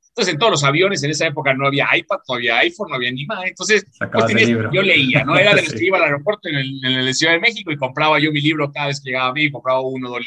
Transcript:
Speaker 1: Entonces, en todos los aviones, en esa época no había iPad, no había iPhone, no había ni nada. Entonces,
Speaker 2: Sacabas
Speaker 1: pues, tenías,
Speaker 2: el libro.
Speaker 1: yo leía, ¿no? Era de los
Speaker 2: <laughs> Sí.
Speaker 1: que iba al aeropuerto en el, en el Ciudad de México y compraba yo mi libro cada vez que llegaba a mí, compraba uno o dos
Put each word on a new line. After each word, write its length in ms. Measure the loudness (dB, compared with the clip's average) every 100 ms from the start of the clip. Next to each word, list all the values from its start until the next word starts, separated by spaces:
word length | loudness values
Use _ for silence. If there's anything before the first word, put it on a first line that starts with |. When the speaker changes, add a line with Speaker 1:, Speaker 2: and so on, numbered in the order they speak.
| _
Speaker 1:
Entonces, 240 | -4 -2
en 40 | 2
todos 140 | 2
los 100 | 2
aviones, 400 | 2 2 2 0
en 80 | -2
esa 160 | -2 -2
época 260 | -2 -2
no 120 | 0 0
había 220 | 0 2
iPad, 260 | 0 -2 -6 -4
no 60 | -4
había 220 | 0 2
iPhone, 320 | 2 -2 -8
no 40 |
había 160 | -4 -4
ni 160 | -6 -6
nada. 220 | -6 -6
Entonces, 360 | -6 0 0 0
Speaker 2:
Sacabas 360 | -10 -4 0 2
Speaker 1:
pues, 0 |
tenías, 200 | 2 2
Speaker 2:
el 60 |
libro. 160 | 2 0
Speaker 1:
yo 80 | 0
leía, 420 | 2 4 4 2
¿no? 120 | 2 4
Era 200 | 4 4
de 60 |
los 80 | 2
Speaker 2:
<laughs> 20 |
Sí. 60 | -2
Speaker 1:
que 80 | 0
iba 120 | 2
al 60 |
aeropuerto 440 | 2 0 -2 -4 -4
en 60 |
el, 300 | -4 -4 -4
en 80 | -2
el 220 | 0 0 0
Ciudad 160 | 2
de 80 | 2
México 320 | 0 -2 -6
y 40 | -4
compraba 440 | -4 0 2 2
yo 100 | 2
mi 100 | 0
libro 300 | 0 0 -2
cada 160 | -4 -6
vez 140 | -6
que 100 | -6
llegaba 200 | -2 -2
a 20 |
mí, 180 | 0 -2
compraba 300 | -2 -2 0
uno 260 | -2 -6 -6
o 40 |
dos 120 | -6